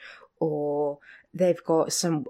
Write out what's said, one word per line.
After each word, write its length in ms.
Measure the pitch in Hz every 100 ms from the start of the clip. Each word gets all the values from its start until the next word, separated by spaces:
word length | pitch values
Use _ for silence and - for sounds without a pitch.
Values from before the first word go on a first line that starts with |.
| - - - -
or 600 | 160 151 147 147 147 143 - - _
they've 300 | 170 180 170
got 300 | - 160 -
some 320 | - 175 160